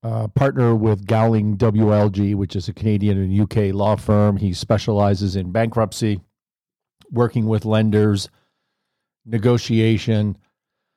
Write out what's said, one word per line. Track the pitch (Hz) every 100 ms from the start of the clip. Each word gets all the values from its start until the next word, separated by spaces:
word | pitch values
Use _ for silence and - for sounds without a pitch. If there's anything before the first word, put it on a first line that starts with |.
uh, | 113 113 107
partner | - 139 139 120
with | 113 110 101 98
Gowling | 110 113 113 104
W | 98 113 107 110
L | 104 104
G, | 95 101
which | 101 98 101
is | -
a |
Canadian | - 110 104 104 98
and | 95
U | 98 104
K | 117 101
law | 98 101
firm. | 104 - 104 104 101
He | 101
specializes | 87 - 110 - 104 101 98 101 95
in | 90
bankruptcy, | 95 113 113 107 - 113 98 - _ _ _ _ _ _ _ _
working | 120 120 123 110
with | 110
lenders, | 107 107 110 107 107 101 - _ _ _ _ _ _ _ _ _
negotiation, | - 113 113 120 - 113 110 110 - 110 107 95 _ _ _ _ _